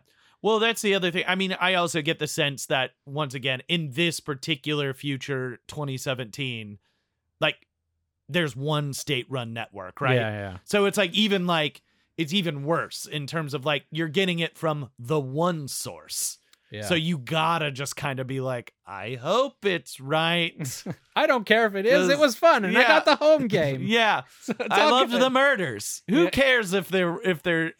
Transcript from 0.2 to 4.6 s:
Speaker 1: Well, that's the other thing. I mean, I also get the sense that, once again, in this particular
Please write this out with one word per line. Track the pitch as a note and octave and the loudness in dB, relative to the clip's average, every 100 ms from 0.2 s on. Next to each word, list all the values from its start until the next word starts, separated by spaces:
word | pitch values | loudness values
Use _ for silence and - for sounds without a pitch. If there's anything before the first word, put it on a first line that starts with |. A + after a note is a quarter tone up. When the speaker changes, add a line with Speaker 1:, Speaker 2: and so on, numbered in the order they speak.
| _ _ | _ _
Speaker 1:
Well, | G3 A3 | 0 2
that's | A3+ A3+ | 2 0
the | G#3 | 2
other | G3 F3+ | 2 0
thing. | F3 F3+ | -2 -2
I | F#3 | 0
mean, | F#3+ F#3 | 0 0
I | F3+ | 0
also | F#3 F3 E3+ | 2 0 0
get | D3 D#3+ | -2 -2
the | D3+ | -4
sense | - C#3+ C#3 - | -2 -2 -2 -2
that, | C#3+ B2+ _ - | -2 -2 _ -12
once | C#3 D3 | -6 -6
again, | C3 C3 B2+ - | -4 -4 -4 -2
in | E3+ D#3 | -4 -2
this | B2 E3+ D3+ | -2 -2 -2
particular | - C3+ - D#3 | -8 -8 -4 -4